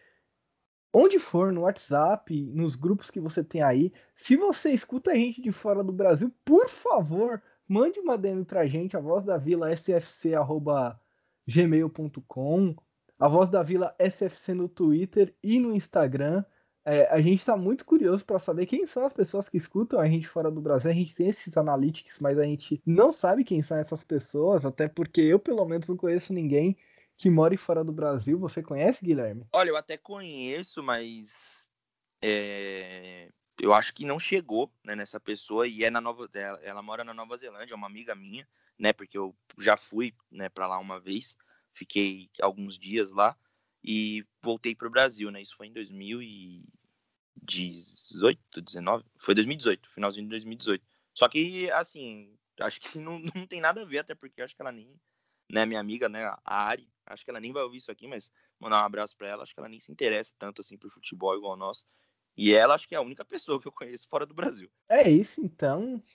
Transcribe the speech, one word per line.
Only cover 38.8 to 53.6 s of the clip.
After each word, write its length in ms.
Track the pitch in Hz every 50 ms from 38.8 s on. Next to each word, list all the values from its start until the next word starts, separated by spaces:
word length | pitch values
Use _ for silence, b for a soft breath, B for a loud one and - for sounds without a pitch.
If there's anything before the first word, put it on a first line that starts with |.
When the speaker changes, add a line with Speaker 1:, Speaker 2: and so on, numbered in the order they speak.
| 104 104
Speaker 2:
porque 240 | - - 101 - -
eu 180 | 101 98 95 92 _ _ - - -
já 200 | 101 107 107 -
fui, 340 | - - 107 110 123 120 - _ _ _
né, 200 | - 98 98 92
pra 160 | - 92 92
lá 120 | 92 92 92
uma 220 | 95 95 92 92
vez, 380 | 90 95 98 113 - - - _ _ _ _ _ _ _
fiquei 560 | _ - 92 - - 101 101 98 95 95 92 _ _ -
alguns 360 | - 98 98 104 101 98 95 -
dias 320 | 95 95 104 113 104 95
lá 240 | 95 98 101 117 131 _ _ _ _ _ _ _ _ _
e 420 | - - 110 110 107 107 107 107 104 _ _ _
voltei 320 | - 120 113 110 - 120 113
pro 160 | - 120 117
Brasil, 400 | 117 127 135 131 113 104 107 104
né, 120 | 101 98
isso 140 | 101 - -
foi 120 | - 104 107
em 40 |
dois 180 | 117 117 107 98
mil 320 | 98 98 98 104 117 120
e 420 | 123 110 104 98 92 90 87 87 - - _ _ _ _ _ _ _ _ _ _ _ _ _
dezoito, 1300 | - - - - 92 90 90 85 85 85 - - - - - - 87 98 123 131 - _ _ - 87
dezenove? 420 | 85 - - 90 87 92 113 117 - _ _ _
Foi 160 | - - 101
dois 120 | 107 107
mil 80 | 127 151
e 40 | 151
dezoito, 320 | 127 117 95 - _ _
finalzinho 340 | _ 110 104 101 98 104 104
de 60 | 104
dois 140 | 110 113 110
mil 100 | 110 113
e 20 |
dezoito. 280 | 120 - 110 98 92 _ _ _ _ _ _
Só 160 | - - 123 123
que, 420 | - 151 165 180 185 185 180 180
assim, 640 | - 160 175 - - 156 135 117 107 107 104 101 107 _ _ _ _ -
acho 220 | - 107 - -
que 180 | - - - 156
não, 200 | 156 160 170 165
<laughs> 160 | 160 165 -
não 120 | 185 185
tem 140 | 180 180 170